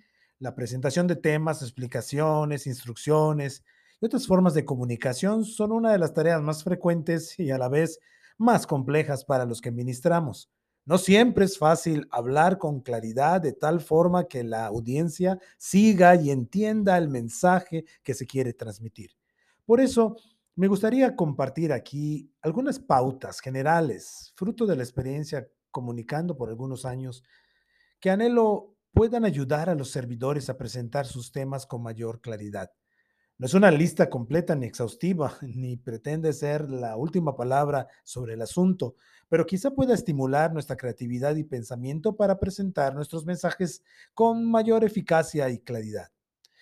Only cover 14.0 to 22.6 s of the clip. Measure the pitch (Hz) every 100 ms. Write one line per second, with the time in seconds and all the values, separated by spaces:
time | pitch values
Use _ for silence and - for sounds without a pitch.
14 | 175 180 175 131 117 113 113 110 113 139
15 | 170 - 180 190 - _ - 190 220 190
16 | 180 180 143 139 120 190 214 214 196 180
17 | 160 131 117 - 180 180 - 160 160 _
18 | - 127 127 135 127 117 113 101 113 -
19 | 95 _ _ _ _ _ - 233 262 247
20 | 220 220 _ _ _ - 190 196 220 254
21 | 262 262 165 127 135 - 165 127 - 143
22 | 147 151 - _ 156 175